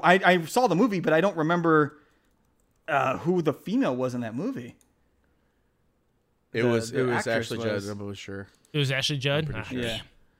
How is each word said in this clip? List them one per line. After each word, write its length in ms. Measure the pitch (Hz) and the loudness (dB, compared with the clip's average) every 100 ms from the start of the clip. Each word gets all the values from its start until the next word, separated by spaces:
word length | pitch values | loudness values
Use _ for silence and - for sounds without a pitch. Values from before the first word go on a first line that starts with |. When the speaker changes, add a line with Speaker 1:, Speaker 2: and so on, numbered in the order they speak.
Speaker 1:
I, 180 | 156 190 | 4 4
I 200 | 190 180 160 | 6 4 2
saw 200 | 240 226 | 2 2
the 60 | |
movie, 240 | 170 247 196 | 4 2 2
but 120 | 156 | 2
I 80 | 156 | 2
don't 160 | 190 165 | 2 0
remember, 600 | 156 175 165 156 143 - _ _ _ _ _ _ _ _ - | 0 2 4 4 4 -2 _ _ _ _ _ _ _ _ -2
uh, 300 | 143 131 127 | 0 2 0
who 240 | 143 180 | 0 0
the 100 | 156 | 0
female 420 | 131 - 233 208 | -2 -2 0 0
was 200 | 127 127 | 0 -2
in 80 | 120 | -4
that 120 | 113 | -6
movie. 400 | 117 131 131 120 - _ _ _ _ _ _ _ _ _ _ _ _ _ _ _ _ _ | -6 -6 -8 -12 -18 _ _ _ _ _ _ _ _ _ _ _ _ _ _ _ _ _
Speaker 2:
It 100 | 117 | -2
Speaker 1:
The, 60 | 120 | 2
Speaker 2:
was, 220 | 117 113 | 2 0
Speaker 1:
the 80 | 120 | -2
Speaker 2:
it 20 | |
was 220 | 127 147 127 | -2 -2 0
Speaker 1:
actress 260 | 113 113 | -2 -2
Speaker 2:
Ashley 60 | 117 | -4
Judd, 140 | 113 | -4
Speaker 1:
was 140 | 104 101 | -4 -6
Speaker 2:
I'm 100 | 104 | -8
pretty 160 | 101 | -10
sure. 340 | 98 - 98 98 _ _ | -12 -12 -12 -12 _ _
Speaker 3:
It 60 | 151 | -4
was 120 | 135 | -2
Ashley 280 | 131 131 147 | -2 -2 -2
Judd? 260 | 139 143 | -2 -2
Speaker 2:
I'm 20 | 156 | -2
pretty 140 | 110 | -8
Speaker 3:
Ah, 20 | |
Speaker 2:
sure. 140 | 107 127 | -8 -6
Speaker 1:
Yeah. 80 | 117 110 | -6 -6
Speaker 3:
damn. 20 | - _ _ _ | -12 _ _ _